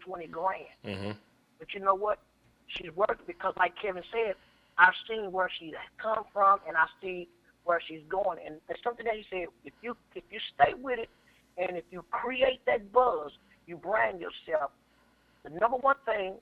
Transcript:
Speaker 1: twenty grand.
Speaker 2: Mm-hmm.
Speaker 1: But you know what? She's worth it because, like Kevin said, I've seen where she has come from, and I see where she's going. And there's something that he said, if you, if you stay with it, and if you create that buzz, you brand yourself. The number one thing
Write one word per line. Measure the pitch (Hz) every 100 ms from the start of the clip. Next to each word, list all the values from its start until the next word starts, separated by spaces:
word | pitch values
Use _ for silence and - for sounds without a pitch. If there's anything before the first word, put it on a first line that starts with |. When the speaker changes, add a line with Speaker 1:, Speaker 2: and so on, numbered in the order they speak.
| 185
Speaker 1:
twenty | 180 160
grand. | 165 185 190 147 - 107
Speaker 2:
Mm-hmm. | 95 101 107 _ _ _ _
Speaker 1:
But | 160
you | 202
know | 196 190
what? | 208 - _ _ _ _ -
She's | - 180 160
worth | 214
it | 233 -
because, | - 190 180
like | 180 -
Kevin | 208 180 170
said, | 226 220 185 _ _ _ -
I've | 185 - -
seen | 220 196
where | 185 180 -
she | 165
has | - - -
come | 220 220 208
from, | 202 196 196 165
and | 165
I | 165 -
see | 190 180 175 _ _ _ -
where | 170 -
she's | 160 151
going. | 190 156 165 151
And | 156 -
there's | 165
something | 247 240 226
that | 214
he | 208
said, | 185 170 -
if | 143 -
you, | 233 233 _ 190
if | -
you | 226 -
stay | - 285
with | 254 262 240
it, | 226 _ _ _ _ -
and | 185 180
if | -
you | 180 -
create | - 240 254 262 254 -
that | 233 202
buzz, | 233 254 170 147 - _ _ -
you | 170
brand | 160 220 220 190
yourself. | 175 - - - - - _ _ _ _ _ _ -
The |
number | 160 226 254
one | 269 277 -
thing | 214 190 196